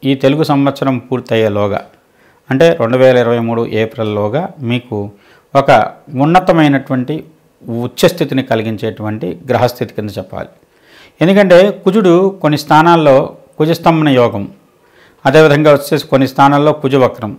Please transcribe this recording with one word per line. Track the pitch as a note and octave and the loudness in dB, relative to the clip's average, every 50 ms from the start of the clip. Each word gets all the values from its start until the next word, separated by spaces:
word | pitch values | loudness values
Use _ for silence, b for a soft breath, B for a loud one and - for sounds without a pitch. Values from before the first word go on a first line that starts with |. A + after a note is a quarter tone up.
| - | -2
ఈ | C3+ C#3 C3+ - | -2 -4 0 0
తెలుగు | C3+ C#3+ D3+ D#3 D3 | 0 0 0 0 0
సంవత్సరం | D3+ C#3 C#3 C#3 C3+ - - C3+ C3 B2 A#2+ - | 0 0 0 -2 -2 -4 -4 -4 -4 -4 -6 -6
పూర్తయ్యేలోగా, | C3 B2+ B2 - A#2+ A2+ A2 G#2+ G2+ G2+ G2+ G#2 G2 - - - _ b b b b b b b b b b _ | -8 -8 -6 -4 -2 0 0 0 0 -2 -2 -2 -4 -6 -8 -12 _ b b b b b b b b b b _
అంటే | C3 C3+ E3 E3 E3+ E3+ | 0 2 2 2 2 0
రెండు | B2 A2+ A#2+ C3 | -2 -2 0 2
వేల | C3 C3 B2+ B2 A#2+ | 4 4 4 2 2
ఇరవై | A#2 A#2+ A#2+ A#2 A2+ | 0 0 -2 -2 -4
మూడు | A#2 A2+ A#2 - - G#2+ | -4 -4 -6 -4 -4 -4
ఏప్రిల్లోగా | A2+ A2 - - A2+ G#2+ G#2+ G#2 G2+ G#2 G#2+ C#3+ F3+ F#3+ F3+ - C#3 A2+ | -4 -4 -4 -8 -6 -6 -4 -4 -4 -4 -4 -6 -6 -8 -12 -10 -6 -6
మీకు | A#2+ B2 A#2+ - - G#2 G2+ G2+ G2+ b b b b b b b _ C#3+ | -4 -6 -6 -8 -10 -8 -8 -10 -14 b b b b b b b _ 0
ఒక | C3+ C#3 C#3 A2+ - - - - _ - E3 B2 C#3 | 2 4 4 4 2 0 -6 -16 _ -12 -6 -4 -2
ఉన్నతమైనటువంటి | D3+ E3+ F#3 F3+ F3+ F3+ E3 D#3 D3 C#3+ C3+ B2+ - C3+ B2+ B2 B2+ D3 D#3 - - _ _ _ _ _ _ - - A#2 A#2 A#2+ | 2 2 0 2 2 0 2 2 2 0 0 -2 -4 -6 -6 -6 -6 -8 -10 -10 -16 _ _ _ _ _ _ -14 -10 -8 -8 -8
ఉచ్చస్థితిని | B2 - - - E3+ F3+ - D#3+ C3+ C#3 C3 C3 - | -8 -4 0 0 0 2 0 -6 -4 -4 -6 -4 -2
కలిగించేటువంటి | - A2+ A2 A2+ A2 G2+ - A2+ G2+ - G#2+ G#2+ G#2+ A2 A#2+ F3 E3 E3+ - B2+ | -4 -4 -4 -6 -8 -6 -8 -8 -8 -8 -8 -8 -8 -8 -8 -10 -10 -12 -6 -4
గ్రహస్థితి | - - B2 B2 - - B2 G#2+ - | -2 0 0 0 -2 -4 -10 -10 -10
కింద | - G#2 G#2+ G2 G#2+ | -12 -12 -10 -10 -12
చెప్పాలి. | - - - F#2+ - - _ _ _ b b b b b b b b b b b | -14 -12 -12 -14 -14 -14 _ _ _ b b b b b b b b b b b
ఎందుకంటే | D3+ E3+ G3 G3 G3+ F#3 F3+ F3 F#3 G#3 G3 - - | 0 2 4 4 4 6 6 6 6 4 0 -2 -4
కుజుడు | G3 F3+ A3 G#3 F#3 E3+ F3 F#3+ G3 G3 - - | -2 0 2 2 4 2 2 2 0 -4 -4 -4
కొన్ని | D3+ D3+ C#3+ - | -2 -2 -2 -2
స్థానాల్లో | - D#3 D3+ D#3+ E3+ F3 E3 D#3 D3 C3+ C3+ D#3 - - - _ _ _ _ | 2 2 2 4 4 2 4 4 4 4 4 2 -2 -10 -18 _ _ _ _
కుజస్తంభన | D3+ D#3 E3+ E3 - F3+ E3 D#3+ D#3 D3+ | -2 -2 -2 -2 0 0 0 2 2 2
యోగం, | C3+ B2+ A#2+ A#2 G#2 G#2+ G2+ - - _ _ _ _ _ b b b b b b b b b | 2 2 2 0 0 -6 -10 -10 -14 _ _ _ _ _ b b b b b b b b b
అదేవిధంగా | C3+ C3+ D#3 D#3 D#3 C#3+ D3 D3+ D#3 D3 C#3 | 2 4 4 4 4 4 2 4 4 2 2
వచ్చేసి | C#3+ - - D3 - - - | 2 -2 -6 -6 -4 -2 0
కొన్ని | C3 C3+ B2+ - | 0 0 0 0
స్థానాల్లో | - C#3 C#3 C#3+ C#3+ D3 D3+ D3 D3+ - | 2 2 2 2 2 0 0 -2 -2 -4
కుజవక్రం | C3+ C3 C#3 B2+ A#2 - - - G#2 - | -2 0 2 0 0 -2 -4 -12 -12 -12